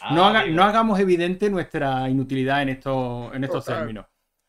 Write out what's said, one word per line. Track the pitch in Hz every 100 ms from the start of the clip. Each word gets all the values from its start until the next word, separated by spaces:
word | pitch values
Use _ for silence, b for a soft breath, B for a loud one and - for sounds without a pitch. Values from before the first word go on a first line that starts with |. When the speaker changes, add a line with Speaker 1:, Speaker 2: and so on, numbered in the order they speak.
Speaker 1:
Ah, | 104 156
Speaker 2:
No | 196
haga-, | 220
Speaker 1:
amigo. | 202 160
Speaker 2:
no |
hagamos | 202 220 226 196
evidente | 196 175 175 185 208
nuestra | 190 143 160 139 131 131
inutilidad | 135 131 135 131 143
en | 135
esto, | 131 139 131 127 120 117
en | 131
estos | 135 135
Speaker 3:
Total. | - -
Speaker 2:
términos. | - 107 - _ _ _